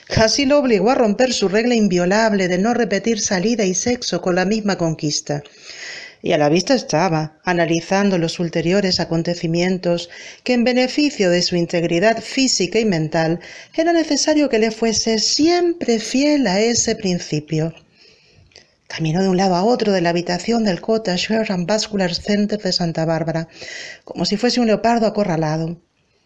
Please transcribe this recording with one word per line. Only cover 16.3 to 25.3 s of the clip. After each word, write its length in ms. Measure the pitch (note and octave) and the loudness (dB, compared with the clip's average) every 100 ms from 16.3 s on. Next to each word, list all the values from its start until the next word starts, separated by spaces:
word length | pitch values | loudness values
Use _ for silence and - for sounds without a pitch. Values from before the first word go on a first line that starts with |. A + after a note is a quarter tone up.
| D4 A3+ | 2 2
a 140 | F#3+ | 2
ese 340 | A3+ A3+ - | 2 2 0
principio. 800 | A3 F#3+ F3 - D3+ - D#3 E3 - _ _ - - _ _ _ - - _ _ | -2 -2 -2 -2 -4 -2 -2 -2 -6 _ _ -20 -20 _ _ _ -20 -20 _ _
Caminó 340 | - D#3+ E3+ | -6 -2 0
de 100 | F#3+ | 2
un 60 | F3+ | 2
lado 200 | G3 F3 | 2 2
a 80 | |
otro 260 | G#3+ B3 G#3+ | 2 2 2
de 100 | F#3+ | 2
la 100 | E3+ | 2
habitación 520 | F3 F3 F3 - A#3 | 0 -2 -4 0 0
del 180 | G#3+ E3+ | 0 -2
Cottage 540 | - A3 A3 F3+ - | 0 -2 0 -2 -2
Hair 160 | A3 G#3+ | -2 -2
and 160 | F#3 E3+ | -2 -2
Vascular 480 | G#3+ - G3+ F3+ | -2 -2 -2 -2
Center 480 | E3+ - G#3 G#3 G#3 | -2 -2 0 0 -2
de 100 | F#3+ | -2
Santa 320 | F3+ F3 D#3+ | -2 -2 -2
Bárbara, 440 | D#3+ D#3+ E3 D#3+ E3 - - - - - | -2 -2 -2 -4 -6 -12 -16 -16 -16 -18
como 200 | - - | -14 -6
si 120 | F3+ G#3 | -2 0
fuese 240 | B3 A#3+ | 0 0
un 80 | A3+ | 2
leopardo 400 | G#3 A3+ A#3 G#3+ | 2 2 2 0
acorralado. 760 | G#3+ G3+ | 0 0